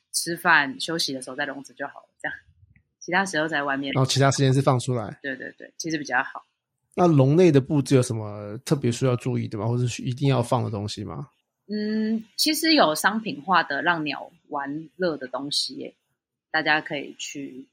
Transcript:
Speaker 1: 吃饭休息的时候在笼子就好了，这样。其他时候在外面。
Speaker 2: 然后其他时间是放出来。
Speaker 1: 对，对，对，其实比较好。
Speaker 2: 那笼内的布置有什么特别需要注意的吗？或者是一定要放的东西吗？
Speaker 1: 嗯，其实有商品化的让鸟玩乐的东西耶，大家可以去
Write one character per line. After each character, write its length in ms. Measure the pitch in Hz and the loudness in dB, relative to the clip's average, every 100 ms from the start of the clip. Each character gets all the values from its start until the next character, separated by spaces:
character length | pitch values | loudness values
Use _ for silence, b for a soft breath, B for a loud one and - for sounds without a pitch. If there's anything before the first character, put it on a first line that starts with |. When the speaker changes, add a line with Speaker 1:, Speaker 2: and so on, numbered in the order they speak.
| _ | _
Speaker 1:
吃 240 | - - 170 | -6 -4 0
饭 440 | 180 156 139 127 | 4 4 4 -4
休 160 | - 165 | -6 -4
息 160 | - | -4
的 80 | 131 | -6
时 80 | 131 | -8
候 60 | 131 | -8
在 100 | 143 | -8
笼 180 | 139 | -8
子 100 | 131 | -16
就 140 | 120 139 | -12 -12
好 120 | - | -12
了， 100 | - _ | -20 _
这 60 | 151 | -12
样。 100 | - _ _ _ _ _ _ | -12 _ _ _ _ _ _
其 120 | - | -2
他 140 | 180 190 | -2 0
时 140 | 156 | -2
候 80 | 160 | 0
在 160 | 151 | 0
外 140 | 143 135 | 0 -2
面。 160 | 139 | -2
Speaker 2:
然 100 | 135 | 0
后 60 | 131 | 2
其 100 | 131 | 4
他 120 | 139 | 4
时 60 | 135 | 4
间 160 | 135 | 4
是 80 | 131 | 4
放 180 | 135 127 | 4 2
出 160 | 127 123 | 0 -4
来。 240 | 104 - | -6 -8
Speaker 1:
对， 140 | 139 127 | -10 -10
对， 180 | - - | -12 -16
对， 140 | - - | -18 -12
其 140 | 165 | -6
实 60 | 156 | -6
比 60 | |
较 200 | 131 127 | -2 -2
好。 200 | 135 - - _ _ _ _ - | -2 -8 -18 _ _ _ _ 2
Speaker 2:
那 100 | 175 | 4
笼 280 | 147 131 160 | 6 6 6
内 160 | 180 | 6
的 100 | 139 | 6
布 200 | 123 151 | 4 0
置 140 | 120 131 | 4 4
有 60 | |
什 140 | 120 110 | 4 -4
么 420 | 107 104 104 110 - | -8 -10 -10 -10 -2
特 100 | 143 | 0
别 160 | 120 | 0
需 140 | 117 135 | 2 0
要 100 | 123 | 0
注 220 | 127 123 | -2 -2
意 100 | 113 | -4
的 100 | 110 | -4
吗？ 100 | 113 | -2
或 100 | 123 | 0
者 80 | 123 | 0
是 160 | - | -2
一 120 | 135 | -6
定 140 | 123 139 | 0 2
要 140 | 123 | 2
放 220 | 117 123 | 2 0
的 60 | 113 | 0
东 200 | 107 104 | -4 -6
西 140 | - | -6
吗？ 260 | 98 85 147 _ _ _ - | -8 -10 -12 _ _ _ -8
Speaker 1:
嗯， 560 | 208 214 214 220 220 - - | -6 -2 -2 0 -2 -4 -2
其 160 | 302 | 0
实 200 | 311 320 | 2 4
有 220 | 294 165 156 | 6 4 4
商 260 | 196 220 | 0 0
品 200 | 214 147 | -4 -8
化 200 | 165 175 | 0 2
的 200 | 160 170 | 2 0
让 220 | 165 165 | 0 0
鸟 280 | 147 135 - _ _ | -2 -6 -12 _ _
玩 420 | 143 139 147 160 - | -8 -6 -8 -10 -4
乐 200 | 180 143 | -2 -2
的 100 | 127 | -6
东 240 | 127 143 | -8 -4
西 220 | - - 143 | -4 -4 -8
耶， 180 | 127 - _ _ _ _ _ | -12 -16 _ _ _ _ _
大 120 | 156 | -2
家 200 | 151 156 | 0 0
可 160 | 151 147 | -2 -8
以 160 | 135 - | -8 -12
去 480 | - 147 139 131 - | -12 -10 -12 -12 -18